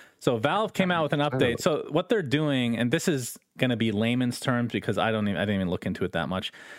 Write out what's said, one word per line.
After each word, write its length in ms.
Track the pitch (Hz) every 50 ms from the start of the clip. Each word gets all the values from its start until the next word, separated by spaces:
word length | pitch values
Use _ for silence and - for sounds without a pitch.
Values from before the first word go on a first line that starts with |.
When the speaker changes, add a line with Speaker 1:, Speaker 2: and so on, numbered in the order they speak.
| - - _ _
Speaker 1:
So 160 | - 143 123
Valve 380 | 110 110 143 175 208 220 - -
came 180 | - 190 180
out 120 | 180 165 156
with 100 | 139 165
an 80 | 143
update. 360 | 143 147 - 131 139 120 117
Speaker 2:
Terrible. 280 | - - 180 151 - -
Speaker 1:
So 20 | -
what 200 | 143 170 180 -
they're 120 | 240 208
doing, 560 | 165 120 127 151 156 147 139 127 123 117 117
and 140 | 104 120 120
this 160 | 160 165 -
is 320 | 190 151 131 120 - - - _ _ _
gonna 200 | - - 127 120
be 160 | 107 113 113 101
layman's 480 | 104 113 117 123 127 127 123 117 -
terms 320 | - 139 123 120 120 113 -
because 240 | 101 - - 101
I 140 | 92 90 113
don't 160 | 110 107 104 101
even, 80 | 95
I 80 | 76 101
didn't 100 | 101 104
even 140 | 98 95 87
look 160 | 90 - -
into 180 | 95 87 - 95
it 80 | 85
that 160 | - 85 80
much. 240 | 71 92 92 - - - - - - -